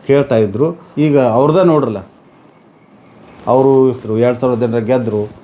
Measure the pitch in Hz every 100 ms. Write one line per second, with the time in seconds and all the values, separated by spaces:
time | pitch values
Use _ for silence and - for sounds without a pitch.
0 | - 139 139 117 107 107 156 170 - -
1 | 151 143 123 113 147 170 180 156 135 101
2 | 92 _ _ _ - _ _ _ _ _
3 | _ - - - - 127 135 135 131 117
4 | 110 110 120 120 131 117 120 120 110 127
5 | 113 107 104 -